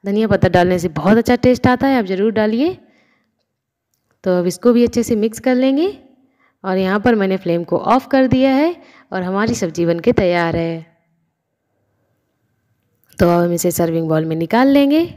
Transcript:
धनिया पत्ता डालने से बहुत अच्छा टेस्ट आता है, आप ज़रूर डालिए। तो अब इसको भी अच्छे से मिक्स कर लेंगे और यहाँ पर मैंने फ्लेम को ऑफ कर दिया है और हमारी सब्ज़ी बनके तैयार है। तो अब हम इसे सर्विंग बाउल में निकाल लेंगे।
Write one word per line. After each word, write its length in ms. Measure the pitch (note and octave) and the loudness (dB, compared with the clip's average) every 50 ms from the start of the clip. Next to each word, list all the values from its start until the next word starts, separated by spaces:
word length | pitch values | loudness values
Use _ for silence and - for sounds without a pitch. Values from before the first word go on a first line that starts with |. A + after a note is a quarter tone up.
| - | -4
धनिया 240 | G3+ G3+ G#3+ A3 G#3 | -2 -2 -2 0 0
पत्ता 200 | G3+ F#3+ G3 F#3 | 0 0 0 2
डालने 300 | F3 F3+ F3 F3+ F#3 F3+ | 2 2 2 2 0 -2
से 100 | E3 F3+ | -4 -6
बहुत 260 | D3+ D3+ D3 F#3 G#3+ A3+ | -6 -2 0 2 2 2
अच्छा 160 | A#3 - B3 | 4 2 0
टेस्ट 300 | A#3+ - B3+ B3+ A#3+ - | 2 2 2 2 2 2
आता 200 | B3+ B3 B3 C#4 | 0 0 2 0
है, 120 | C#4 C4+ B3 | 0 0 0
आप 60 | G#3 | -2
ज़रूर 280 | F#3 F#3+ F#3 G3+ A3+ | -2 -2 -2 -2 -2
डालिए। 440 | G#3 A3 G#3+ G#3+ A3 A#3 C#4+ F4 F#4 - _ _ _ _ _ _ _ _ _ _ _ _ _ _ _ _ _ _ _ _ _ _ _ _ _ _ _ _ - | 0 0 -2 0 0 0 -2 -2 -4 -8 _ _ _ _ _ _ _ _ _ _ _ _ _ _ _ _ _ _ _ _ _ _ _ _ _ _ _ _ -4
तो 60 | F#3+ | -2
अब 160 | F3+ F3+ F3 | 0 0 0
इसको 260 | F3+ F3 - - B3 | -2 -4 0 2 2
भी 120 | A#3+ A#3+ A#3+ | 4 4 2
अच्छे 180 | A#3 A#3+ A#3+ | 2 0 -2
से 140 | A#3 - A#3+ | -2 -2 -2
मिक्स 240 | G#3+ G#3 A3+ A3 - | -2 -2 -4 -4 -4
कर 140 | - C4 B3+ | -2 -2 0
लेंगे 340 | B3 C4 C4+ C4+ C#4+ E4+ G4 G4+ - - _ _ _ _ _ _ _ _ _ _ _ - | 2 0 0 0 0 -2 -2 -4 -8 -20 _ _ _ _ _ _ _ _ _ _ _ -6
और 140 | F#3+ F#3 F#3+ | -4 -2 -2
यहाँ 220 | F#3+ F#3 G3 G#3 | 0 0 -2 0
पर 140 | G3+ B3+ A#3 | 2 0 2
मैंने 220 | G#3+ G3 F#3+ F#3+ F#3 | 2 0 -2 -2 -2
फ्लेम 260 | - E3+ E3+ E3+ E3+ | -2 -2 -4 -4 -2
को 140 | - F3+ - | -4 -4 -4
ऑफ 280 | - - A3+ C4+ - | 0 0 0 0 0
कर 200 | - - C4+ C4 | 0 0 2 2
दिया 240 | B3+ C4+ B3+ C4 C4+ | 2 2 2 2 2
है 240 | C4+ C4+ D4 E4+ F4 - - - _ - _ _ | 2 2 0 0 -2 -6 -16 -20 _ -20 _ _
और 100 | F#3+ F#3+ | -8 -6
हमारी 320 | F3+ F3+ F#3+ G3 A3 A3+ A#3+ | -6 -4 -2 -2 -2 -2 -2
सब्ज़ी 320 | - G3+ E3 D#3+ F3 E3+ | -4 -6 -6 -4 -2 -2
बनके 260 | E3 E3+ E3+ D#3+ A#3+ A#3 | 0 -2 0 0 0 0
तैयार 420 | - G3+ F3 F3 F3 E3+ E3 E3 | 2 2 2 0 0 0 -2 -2
है। 300 | E3+ E3 E3 E3 E3 D#3+ _ _ _ _ _ _ _ _ _ _ _ _ _ _ _ _ _ _ _ _ _ _ _ _ _ _ _ _ _ _ _ _ _ _ _ _ _ _ _ _ _ _ _ _ _ - - | -2 -4 -4 -6 -8 -12 _ _ _ _ _ _ _ _ _ _ _ _ _ _ _ _ _ _ _ _ _ _ _ _ _ _ _ _ _ _ _ _ _ _ _ _ _ _ _ _ _ _ _ _ _ -4 0
तो 100 | F#3 F3 | 2 2
अब 160 | E3+ F3 F3 | 2 2 2
हम 80 | F3 | 0
इसे 180 | E3+ E3+ - - | -2 -2 -2 -4
सर्विंग 360 | - - E3+ E3 E3 E3 E3 D#3+ | -2 0 -2 -2 -2 -4 -2 0
बाउल 160 | D#3+ D#3+ D#3+ | -2 -2 -2
में 120 | D#3+ D#3+ | -4 -4
निकाल 320 | D#3+ E3 E3 - A#3 C4 C#4 | -6 -4 -2 0 2 2 4
लेंगे। 360 | C#4 C#4+ C#4 C#4 D4 D#4+ E4+ E4+ - | 4 4 4 4 2 0 0 -2 -8